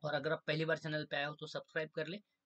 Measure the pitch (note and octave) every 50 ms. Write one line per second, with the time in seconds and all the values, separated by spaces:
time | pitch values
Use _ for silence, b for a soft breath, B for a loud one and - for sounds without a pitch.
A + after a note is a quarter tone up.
0 | D#3 D3 D3+ D3 C3+ D#3 D#3+ D#3 - - D3+ D#3 D#3+ D#3+ D#3+ D#3 - D#3+ D3+ D3+
1 | D3+ - D3+ C#3+ C#3+ D3 D3+ - D#3 D3+ - C#3+ C#3 - - E3 D#3 D#3 - D#3+
2 | D3+ D3+ F#3 G#3 - _ _ _ _